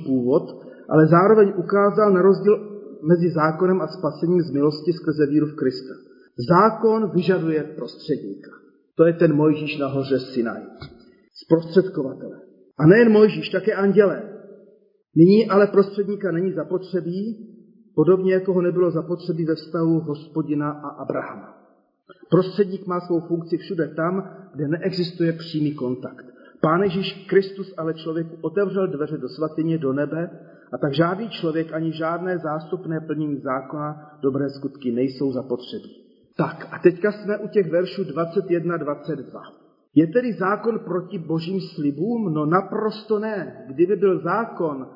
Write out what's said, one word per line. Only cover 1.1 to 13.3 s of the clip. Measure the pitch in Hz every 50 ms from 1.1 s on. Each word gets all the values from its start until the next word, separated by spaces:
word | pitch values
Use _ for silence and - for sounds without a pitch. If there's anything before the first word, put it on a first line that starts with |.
| 170 175 190 208 220 220 202 196 190
ukázal | 180 165 170 196 202 202 202 170 208 214 208 190
na | 180 180
rozdíl | 196 190 170 - 202 208 - - - - - - - - - 151 156
mezi | 175 170 175 175
zákonem | 151 160 151 160 160 160 185 180 185 185
a | 156
spasením | 156 - - - 147 143 - 170 165 180 175
z | 156 -
milosti | 131 139 143 151 143 - - 175 170
skrze | 160 - 160 147 151 147
víru | 139 147 156 151
v | 151 -
Krista. | - 135 131 127 - - - - - - - - - - _ _ - 123 120
Zákon | 165 180 208 220 220 - 226 226 220 220 220 175 160
vyžaduje | 175 170 170 190 175 160 160 156 151 143
prostředníka. | 147 - - 120 - - - - - 143 113 107 101 98 - - - - - - _ _ _ _ _ _
To | - 165
je | 170 165
ten | 170 175 160 147
Mojžíš | 143 151 156 147 151 151 147 151 147
na | 139
hoře | 131 131 139 135 139 135 123
Sinaj. | 127 - - 127 113 113 101 - 101 - - - - - - - - _ _ _ _ _ _ - -
Zprostředkovatele. | - 165 165 - - - 190 175 - - 160 131 131 - - - - - - - - _ _ _ _ _ -
A | 156
nejen | 156 196 233 240 226 214
Mojžíš, | 214 214 208